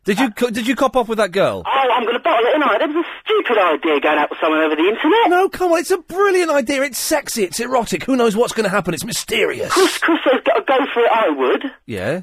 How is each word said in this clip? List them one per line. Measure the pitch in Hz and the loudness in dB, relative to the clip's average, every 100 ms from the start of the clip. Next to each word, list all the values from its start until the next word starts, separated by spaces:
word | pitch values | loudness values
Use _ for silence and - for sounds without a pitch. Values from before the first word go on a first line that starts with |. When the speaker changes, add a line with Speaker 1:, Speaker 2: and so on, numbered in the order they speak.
Speaker 1:
Did | - 202 | -2 0
you | 262 | 0
co-, | - 247 | 0 -2
did | 220 226 | -2 -2
you | 247 | 0
cop | 269 254 | 0 0
off | 226 | 0
with | 220 | 0
that | 202 | 0
girl? | 185 151 98 87 | 2 0 0 -2
Speaker 2:
Oh, | 262 262 | 0 2
I'm | 247 226 | 2 0
gonna | 240 | -2
bottle | 339 330 466 | 0 2 2
it, | 302 | 2
ain't | |
I? | 269 202 | 2 0
It | 320 | 0
was | 302 311 | -2 -4
a | - | -8
stupid | - 427 - 214 | -2 0 2 2
idea | 175 147 165 143 | 2 0 0 0
going | 151 151 | 2 0
out | 147 | -2
with | - | -2
someone | 165 156 | -2 0
over | 156 151 | 0 0
the | 180 | 0
internet. | 226 302 440 427 | 0 2 2 4
Speaker 1:
No, | 359 381 | 2 0
come | - 359 | 0 0
on, | 330 | 0
it's | 294 | 0
a | 370 | -4
brilliant | - 349 403 370 330 | -2 0 2 2 2
idea. | 285 240 277 | 0 0 0
It's | 277 226 | -2 -4
sexy, | - 302 - 233 185 | -2 -2 -2 -4 -4
it's | - | -4
erotic. | 247 254 214 170 | -2 -2 -2 -4
Who | - 262 | 0 2
knows | 233 202 | 2 2
what's | 233 | 0
gonna | - 214 | 0 -2
happen? | 196 190 | -2 -2
It's | 160 233 | -4 -6
mysterious. | - - 220 - - - | -8 -4 -2 -2 -2 -2
Speaker 2:
Chris, | - 370 - | 2 2 2
Chris | - 330 294 | 0 0 2
says | 262 - | 0 0
go, | 440 403 | -2 0
go | 262 269 | 0 0
for | - | 0
it, | - | 2
I | 226 220 | 2 0
would. | 262 - - 277 - - | 0 0 0 -4 -12 -12
Speaker 1:
Yeah. | 101 98 175 | -6 -4 -6